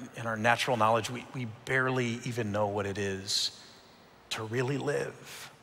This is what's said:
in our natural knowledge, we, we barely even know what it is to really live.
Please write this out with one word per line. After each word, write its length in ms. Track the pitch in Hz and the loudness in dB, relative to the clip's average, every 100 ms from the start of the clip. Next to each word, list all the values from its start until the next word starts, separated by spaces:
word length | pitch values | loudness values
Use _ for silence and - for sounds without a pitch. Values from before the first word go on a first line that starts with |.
| 123 - | -12 -8
in 80 | 117 | -4
our 100 | 110 | 2
natural 400 | 117 117 - 120 | 4 4 4 4
knowledge, 320 | 107 117 104 | 6 6 2
we, 160 | 123 - | -6 -8
we 120 | 135 117 107 | -6 -6 -6
barely 560 | - 131 131 131 120 117 123 | 0 2 4 2 0 -2 -4
even 260 | 117 104 | -2 -2
know 140 | 101 104 | 0 0
what 180 | 104 | 0
it 140 | 98 98 | -2 0
is 600 | 98 95 98 - - - - - - - - - - | -2 -2 -2 0 -2 -4 -16 -20 -20 -20 -20 -20 -10
to 120 | - | -6
really 340 | 110 120 127 139 | -2 0 0 0
live. 720 | 131 139 - - - - - - | 0 0 -2 -8 -14 -14 -16 -18